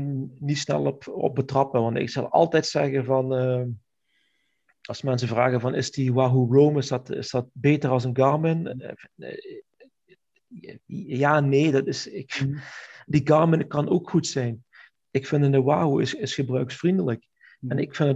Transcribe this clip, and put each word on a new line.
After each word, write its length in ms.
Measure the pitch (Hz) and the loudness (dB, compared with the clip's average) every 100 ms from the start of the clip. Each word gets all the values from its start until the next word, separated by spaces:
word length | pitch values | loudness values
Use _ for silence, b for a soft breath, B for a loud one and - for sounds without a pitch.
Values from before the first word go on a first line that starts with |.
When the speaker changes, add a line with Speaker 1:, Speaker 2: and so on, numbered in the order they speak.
| 143 135 135 - | -2 -6 -8 -8
Speaker 1:
niet 200 | 143 147 | -6 -4
snel 260 | - 147 | -2 -2
op, 240 | 143 139 - | -2 -4 -8
op 260 | - - | -4 -2
betrappen, 460 | 127 131 135 135 123 | -2 0 0 2 0
want 140 | 113 123 | 0 -2
ik 140 | 123 | -4
zal 180 | 127 127 | -4 0
altijd 380 | 165 165 156 156 | 2 4 2 0
zeggen 380 | 147 143 135 | -2 0 -2
van, 300 | 120 131 131 | 0 0 0
eh, 280 | 131 127 123 123 117 _ _ _ _ _ _ _ _ _ _ - | 0 0 -2 -4 -8 _ _ _ _ _ _ _ _ _ _ -14
als 140 | 117 | -6
mensen 260 | 139 123 120 | -2 -2 0
vragen 320 | 113 127 123 | 2 2 2
van, 140 | 123 | 0
"Is 160 | 135 127 | -2 -4
die 220 | - 127 | -2 0
Wahoo 400 | 127 127 131 120 | 2 4 4 4
Roam, 260 | 135 147 147 | 6 6 4
is 100 | 131 | -2
dat, 220 | 127 127 | -4 -4
is 200 | 135 120 | -8 -4
dat 160 | 123 123 | -4 -4
beter 380 | - 143 147 139 | 0 2 2 2
als 140 | 127 | 0
een 120 | 127 127 | 0 2
Garmin?" 500 | 135 151 165 165 170 | 2 2 0 -2 -4
Eh, 260 | 127 - - - - | -10 -12 -16 -20 -18
eh, 1600 | - - - - - _ _ _ _ _ _ _ _ 208 - - - - 185 131 | -14 -12 -14 -18 -20 _ _ _ _ _ _ _ _ -20 -18 -20 -14 -14 -8 0
ja, 220 | 143 151 | 2 2
nee, 300 | 139 139 156 | 4 4 4
dat 140 | 135 135 | 2 0
is, 200 | - - | -6 -10
ik, 340 | 202 - - 135 | -14 -10 -4 -4
Speaker 2:
Mhm. 120 | 143 B B B B - | -4 B B B B -2
Speaker 1:
die 140 | 151 143 | 0 4
Garmin 380 | 151 165 165 - | 4 4 2 0
kan 220 | 147 147 | -2 0
ook 220 | 175 - | 0 0
goed 160 | 165 - | 0 0
zijn. 380 | 139 120 110 - B B _ _ | -2 -4 -4 -12 B B _ _
Ik 160 | 135 - | -6 0
vind 180 | 147 | 2
een 180 | 143 135 | 4 4
Wahoo 360 | 131 165 160 135 | 4 2 2 0
is, 160 | 131 | 0
is 200 | - 135 | -4 -6
gebruiksvriendelijk. 920 | - 123 127 131 - 170 190 156 113 _ _ b b | -4 -2 -2 -4 -2 0 0 0 -4 _ _ b b
Speaker 2:
Mhm. 120 | 127 | -4
Speaker 1:
En 60 | 135 | -4
ik 160 | 147 | -4
vind 140 | - 143 | 0 0